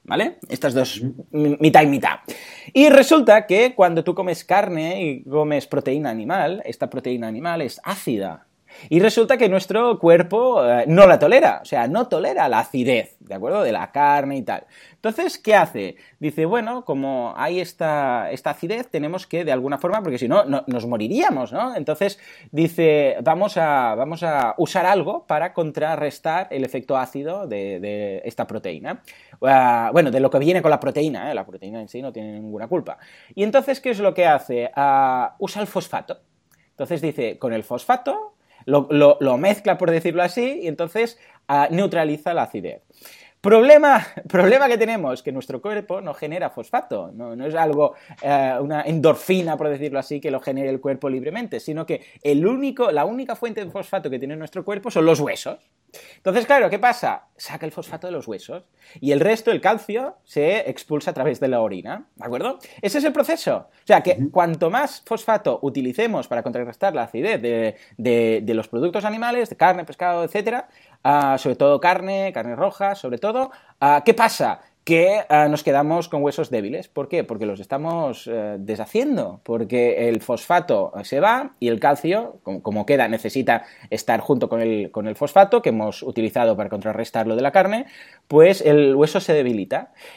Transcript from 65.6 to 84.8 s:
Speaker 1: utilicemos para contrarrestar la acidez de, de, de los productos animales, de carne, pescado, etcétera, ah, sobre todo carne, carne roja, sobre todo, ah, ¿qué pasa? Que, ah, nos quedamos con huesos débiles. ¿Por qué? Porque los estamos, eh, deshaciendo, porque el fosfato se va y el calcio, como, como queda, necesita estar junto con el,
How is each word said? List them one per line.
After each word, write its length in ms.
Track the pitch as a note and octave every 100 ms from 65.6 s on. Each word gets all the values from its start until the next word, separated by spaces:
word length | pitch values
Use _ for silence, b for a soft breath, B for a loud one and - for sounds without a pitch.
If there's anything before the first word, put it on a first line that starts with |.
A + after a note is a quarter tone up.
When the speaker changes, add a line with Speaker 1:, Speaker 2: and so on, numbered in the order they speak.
Speaker 1:
utilicemos 640 | C#3 C3 B2+ B2+ A3+ D3+ A#2+
para 160 | A#2+
contrarrestar 520 | A#2 A#2+ A#2+ A2+ G3
la 100 | D#3
acidez 360 | A2 A2+ F3+ G#3+
de, 360 | A#2+ A#2 A2 G#2 B -
de, 440 | A#2+ A#2 A2+ A2
de 120 | G#2
los 140 | A2+ A2
productos 360 | A#2 E3 G#3
animales, 440 | G#3 A3 A#3+ A#3+ A3+
de 80 | -
carne, 280 | E3+ F3+
pescado, 400 | E3+ - F3+ F3
etcétera, 440 | E3 G3+ G#3 A#3+ - b b b
ah, 320 | C3+ C#3+ C#3 C3+
sobre 180 | D3+ -
todo 240 | C#3 C#3
carne, 500 | E3+ F#3 F#3 G3 G3
carne 220 | A#2+ A2+ A#2
roja, 380 | F#3+ F#3+ G3
sobre 220 | G3+ C3 -
todo, 340 | G3+ A#3+ C4 B B _
ah, 220 | C#3 D3
¿qué 80 | -
pasa? 480 | A3+ A3+ - B2+ - b _
Que, 420 | - E3 F3+ D#3 D3+
ah, 180 | D3+ D3+
nos 160 | D3
quedamos 420 | D3 C#3 D3 E3+ E3
con 140 | D3+
huesos 260 | C#3+ C#3 D3+
débiles. 380 | A#2+ G2+ D3 -
¿Por 220 | - C#3+
qué? 160 | F3
Porque 200 | - A2
los 140 | G#2 G2
estamos, 680 | F#2+ C3+ D#3 E3+ D3 A#2 -
eh, 220 | A#2 G#2 G2+
deshaciendo, 800 | G2 G#2+ A2 G#3+ C#4+ A#3 G#2 F2+
porque 640 | - A2+ G#2+ A#2+ A#2+ G2+ A#2+
el 120 | A#2
fosfato 720 | - A#2 - F3 E3+ A2 F#2+ G2
se 160 | G2+ C3+
va 380 | G3 A#3+ C#4 -
y 80 | A#2+
el 140 | A#2
calcio, 580 | C#3+ C#3+ D#3+ G3 A#3 -
como, 180 | - F#2+
como 240 | - G#2 G#2
queda, 220 | C#3 A#2
necesita 560 | A2+ A2 C3+ B2 A#2 B B B
estar 300 | G#2+ - A2+
junto 280 | - C3+ A#2
con 120 | A2+
el, 320 | A2+ A2